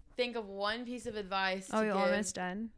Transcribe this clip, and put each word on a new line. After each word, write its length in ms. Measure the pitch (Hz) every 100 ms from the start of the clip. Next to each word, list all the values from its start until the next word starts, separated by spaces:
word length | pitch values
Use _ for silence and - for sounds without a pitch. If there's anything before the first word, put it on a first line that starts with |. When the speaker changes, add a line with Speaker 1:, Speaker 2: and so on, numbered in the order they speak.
| - -
Speaker 1:
think 200 | 247 233
of 120 | 208
one 360 | 196 202 226
piece 220 | 240 247 226
of 100 | 214
advice 540 | 196 196 190 190 190
Speaker 2:
Oh, 80 | -
Speaker 1:
to 60 | 214
Speaker 2:
you're 80 |
Speaker 1:
give 80 | 196
Speaker 2:
almost 320 | 196 202 208
done? 360 | - 180 185 226